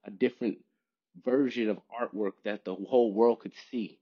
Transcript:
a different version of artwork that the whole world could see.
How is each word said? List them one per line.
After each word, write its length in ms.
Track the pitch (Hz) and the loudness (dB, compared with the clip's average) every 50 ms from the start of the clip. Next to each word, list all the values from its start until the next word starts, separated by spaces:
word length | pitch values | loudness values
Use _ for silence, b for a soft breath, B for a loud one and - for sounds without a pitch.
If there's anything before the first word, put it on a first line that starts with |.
| _ | _
a 60 | 104 | -18
different 480 | 101 95 123 123 - _ 123 110 85 - _ _ _ _ _ _ _ _ _ _ _ - - | -2 0 0 0 0 _ -4 -4 -4 -4 _ _ _ _ _ _ _ _ _ _ _ -8 -2
version 440 | 123 123 139 143 127 117 123 113 107 | 0 2 2 2 2 0 -2 -2 -2
of 100 | 101 90 _ _ | -2 -4 _ _
artwork 420 | - 120 120 - - 101 107 98 - _ _ | -8 -6 -6 -6 -4 -4 -4 -4 -4 _ _
that 180 | 107 104 104 _ | -6 -6 -6 _
the 80 | 92 92 | -8 -8
whole 400 | 92 98 - 131 123 120 113 98 | -8 -4 2 4 4 4 4 4
world 280 | 104 117 120 113 113 | 4 4 4 4 2
could 120 | - 95 - - - - | -4 -14 -14 -14 -18 -8
see. 300 | - 120 104 82 - _ | -6 -6 -6 -6 -10 _